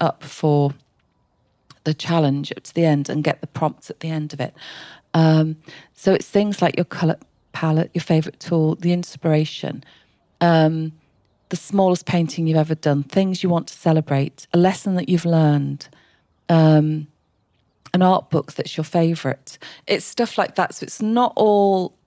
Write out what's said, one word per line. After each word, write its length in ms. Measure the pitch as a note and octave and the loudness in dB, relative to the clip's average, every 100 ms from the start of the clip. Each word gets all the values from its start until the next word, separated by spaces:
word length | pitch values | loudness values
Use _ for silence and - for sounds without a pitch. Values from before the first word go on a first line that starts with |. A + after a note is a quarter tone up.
up 220 | E3+ - | -4 -4
for 500 | C#3 - D#3 D3 C#3 C#3+ _ _ _ _ _ _ _ _ _ _ | -14 -4 0 2 0 -2 _ _ _ _ _ _ _ _ _ _
the 120 | - | -6
challenge 580 | D3+ - E3+ D3 C#3 C#3+ - | -4 -2 0 2 0 -6 -12
up 60 | |
to 100 | - | -8
the 100 | E3+ | 0
end 240 | E3 D3 C#3 | 2 2 0
and 140 | D3+ | -2
get 160 | D3+ - | -2 -4
the 80 | D#3 | -8
prompts 420 | - D3+ D3+ - | -4 -4 -4 -14
at 80 | - | -12
the 80 | D#3+ | -8
end 240 | D#3+ D3+ | -6 -6
of 80 | C#3+ | -8
it. 140 | B2+ - - - - - _ | -8 -10 -20 -20 -20 -20 _
Um, 420 | E3 D#3+ D#3+ D#3 D#3 - - - | 2 4 4 2 -4 -14 -20 -20
so 200 | - - | -4 0
it's 140 | F#3+ - | 0 0
things 340 | G3+ G#3 G3+ | 0 0 0
like 140 | F3 - | 0 0
your 80 | |
colour 340 | - - D#3 - _ _ _ | -4 -2 -2 -2 _ _ _
palette, 380 | - D#3+ D#3 - | -6 -2 0 -2
your 100 | F3 | -4
favourite 360 | - D#3+ D3+ - | 0 0 0 -8
tool, 380 | - E3 D#3 - | -4 0 0 0
the 160 | E3+ | -2
inspiration, 880 | F3+ F3 - D#3+ D#3 D#3 - - - - _ _ _ _ - | -2 -4 -6 0 0 0 -6 -10 -10 -16 _ _ _ _ -2
um, 520 | E3+ E3 D#3 D#3+ D#3+ D#3 _ _ _ _ - | 2 4 4 0 -6 -10 _ _ _ _ -10
the 80 | F3 | -10
smallest 500 | - G3 F#3+ F3+ - | -4 0 2 2 0
painting 400 | F3 E3 - D#3+ | -2 -2 -2 0
you've 100 | D#3 | 0
ever 180 | D#3 D#3 | 0 -2
done, 260 | D#3 C#3+ | 0 -2
things 400 | C#3 G3 F#3+ F3+ | -2 -2 -2 -2
you 60 | F3+ | -2
want 160 | E3+ - | -2 -4
to 60 | |
celebrate, 720 | - E3+ D#3+ D#3 C#3 C#3 - - | -4 0 0 0 -2 -2 -8 -2
a 40 | F3 | 2
lesson 360 | F3+ F#3+ G3+ | 2 0 -2
that 140 | F3+ - | -4 0
you've 160 | F3+ E3+ | 0 2
learned, 600 | E3 D#3 D3 C#3 C#3+ - _ _ _ _ _ - | 2 4 2 0 -6 -14 _ _ _ _ _ 0
um, 580 | E3 D#3 D#3 D3+ D#3 D3+ _ _ _ _ _ _ _ - | 4 6 6 4 -2 -8 _ _ _ _ _ _ _ -4
an 80 | F#3 | 2
art 300 | F#3 F#3 - | 4 2 0
book 220 | D#3+ - | -4 -4
that's 200 | - - - | -8 -8 -8
your 80 | |
favourite. 720 | D#3 F3 E3 E3 C3+ - - - - - - | -4 0 0 0 -4 -8 -10 -20 -20 -12 -4
It's 200 | - - | -4 -4
stuff 320 | - A#3 - | -4 -4 -2
like 160 | - | -4
that. 200 | - F3 | -2 -4
So 100 | - | -4
it's 180 | - - | -14 -6
not 320 | G#3+ A#3 B3 - | -2 0 0 2
all 560 | G#3+ G#3 G3 F#3+ F3+ - | 2 4 2 2 -2 -8